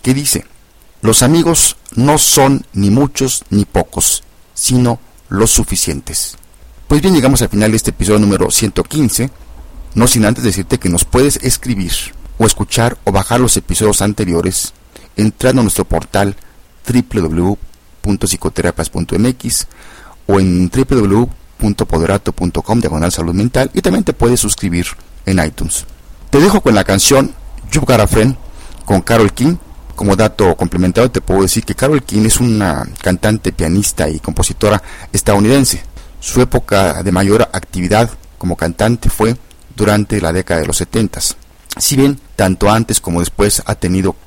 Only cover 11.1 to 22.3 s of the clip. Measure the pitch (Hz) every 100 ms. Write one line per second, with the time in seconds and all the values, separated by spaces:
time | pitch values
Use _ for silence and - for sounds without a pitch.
11.1 | 123 139 - 131 - 127 101 87 - -
12.1 | - - - 113 - 101 - 117 - -
13.1 | 95 95 120 120 104 - 87 107 101 101
14.1 | 104 95 82 90 92 - - - - -
15.1 | - 107 - 127 131 107 - 92 82 -
16.1 | 101 101 98 - - - - - 120 -
17.1 | 110 80 80 90 104 - - _ - -
18.1 | 101 - - - - 175 175 160 - -
19.1 | 180 240 254 - - - - - - -
20.1 | - - 98 92 90 90 127 135 131 101
21.1 | 104 123 - - - 107 101 110 80 85
22.1 | 98 -